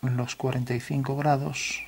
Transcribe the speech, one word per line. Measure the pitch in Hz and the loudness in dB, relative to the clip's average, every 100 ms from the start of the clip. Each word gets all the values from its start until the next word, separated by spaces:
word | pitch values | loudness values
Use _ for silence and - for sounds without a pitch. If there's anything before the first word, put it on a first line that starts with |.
los | 131 123 123 - | 0 0 -2 -2
cuarenta | 131 127 123 123 | 0 0 0 -2
y | |
cinco | - 147 135 139 | 0 -2 0 2
grados | 151 139 143 139 - - | 4 4 2 -4 -4 -4